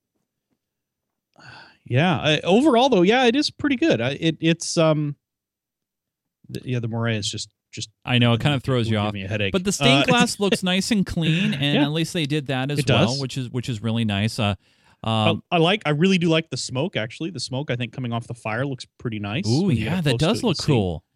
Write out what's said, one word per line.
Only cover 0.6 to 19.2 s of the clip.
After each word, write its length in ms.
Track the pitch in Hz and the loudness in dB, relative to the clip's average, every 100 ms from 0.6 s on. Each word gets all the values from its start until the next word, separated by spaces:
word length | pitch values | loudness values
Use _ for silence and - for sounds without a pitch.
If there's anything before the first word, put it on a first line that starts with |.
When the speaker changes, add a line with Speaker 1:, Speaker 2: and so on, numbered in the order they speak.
| _ _ _ _ _ _ _ _ - - - _ - | _ _ _ _ _ _ _ _ -20 -20 -20 _ -4
Speaker 1:
yeah. 320 | 120 175 147 | 0 2 0
I, 200 | 147 151 | 0 0
overall, 480 | - 202 311 233 269 | 2 4 4 4 4
though, 120 | 214 | 4
yeah, 240 | 175 240 254 | 4 4 4
it 100 | 247 | 2
is 140 | 302 | -2
pretty 260 | - 294 262 | -2 -2 0
good. 260 | 330 117 | 2 2
I, 100 | 117 | 0
it, 260 | 143 165 160 | -2 -2 0
it's, 380 | 160 165 - - | 0 0 0 2
um, 380 | 160 151 151 143 _ _ _ _ _ _ _ _ _ _ _ _ - | 2 2 -2 -6 _ _ _ _ _ _ _ _ _ _ _ _ -12
th-, 140 | 123 - | -10 -6
yeah, 140 | 123 | -4
the 80 | 113 | -4
moire 220 | 113 117 | -2 -2
is 200 | 110 101 | -2 -4
just, 200 | 107 - _ _ | -8 -12 _ _
just 180 | - - _ - | -14 -14 _ 0
Speaker 2:
I 140 | 123 | 2
know, 140 | 120 | 4
it 80 | 117 | 4
kind 140 | 147 139 | 2 0
of 60 | |
Speaker 1:
will 40 | - | 0
Speaker 2:
throws 140 | 127 113 | -2 0
you 60 | |
Speaker 1:
give 80 | 110 | 0
Speaker 2:
off. 120 | 104 | 0
Speaker 1:
me 100 | 104 | -4
a 40 | 95 | -6
headache. 240 | 107 101 | -2 0
Speaker 2:
But 120 | 190 | -2
the 80 | 185 | -2
stained 320 | - - 269 | 0 2 4
Speaker 1:
Uh, 20 | 254 | 4
<laughs> 20 | |
Speaker 2:
glass 320 | 247 240 - | 2 2 0
looks 240 | 202 202 | 0 0
nice 280 | 185 185 190 | 0 -2 0
and 140 | 214 185 | 0 0
clean, 480 | - 160 160 208 | 0 0 2 0
and 220 | 180 143 180 | 0 0 2
Speaker 1:
Yeah. 60 | |
Speaker 2:
at 80 | 147 | 2
least 220 | 156 165 | 0 -2
they 120 | 180 147 | -2 -2
did 220 | 151 135 | -2 -2
that 240 | 131 135 | -4 -2
as 80 | 147 | -2
Speaker 1:
It 100 | 123 | 2
Speaker 2:
well, 180 | 123 185 | 2 2
Speaker 1:
does. 120 | 139 | 0
Speaker 2:
which 180 | 135 135 | -6 -6
is, 120 | 123 | -6
which 180 | 127 117 | -6 -6
is 120 | 113 | -6
really 240 | 113 113 113 | -2 -2 0
nice. 340 | 98 110 - | 0 -2 0
Uh, 160 | 104 101 _ _ _ _ | -2 -2 _ _ _ _
Speaker 1:
I, 260 | - 110 110 | -2 2 2
Speaker 2:
um, 140 | 156 - | 2 0
Speaker 1:
I 60 | 175 | 2
like, 240 | 165 214 151 | 4 2 0
I 40 | |
really 280 | 147 185 190 | 2 4 4
do 120 | 175 | 2
like 200 | 160 160 | 0 0
the 60 | 123 | -8
smoke. 380 | - 123 170 - | -6 -4 -4 -4
Actually, 360 | 110 - 160 | -6 -6 -10
the 80 | 107 | -8
smoke 300 | - 127 147 | -8 -6 -4
I 60 | 120 | -6
think 160 | 120 | -6
coming 220 | - 123 | -8 -6
off 120 | 117 117 | -6 -8
the 60 | |
fire 320 | 120 113 110 143 | -10 -6 -4 -4
looks 200 | 135 - _ | -6 -12 _
pretty 220 | 123 | -8
nice 260 | 107 | -6